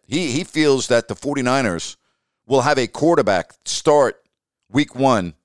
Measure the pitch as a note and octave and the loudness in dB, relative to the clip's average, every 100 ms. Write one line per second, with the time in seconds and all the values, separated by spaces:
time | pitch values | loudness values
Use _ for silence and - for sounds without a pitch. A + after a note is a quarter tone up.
0 | _ D3+ D#3+ C3+ F#3+ D#3 D3+ C3+ - A#2 | _ -4 -4 -4 -4 0 2 2 2 0
1 | - G#2 C#3+ C#3+ B2 C3+ A#2 E2+ - - | 0 -8 -6 -4 -2 0 -2 -4 -8 -16
2 | _ _ _ _ - C3+ C3 C3+ A#2 - | _ _ _ _ -2 0 2 0 -2 -2
3 | D#3 D#3+ G#2 F#2 - _ - - D#3+ D3 | 0 2 2 0 -2 _ -10 -4 2 4
4 | B2 - _ _ _ _ _ A#2+ D3 B2 | 2 -2 _ _ _ _ _ -4 -4 -2
5 | C3+ A2 F2 - | 0 0 -2 -10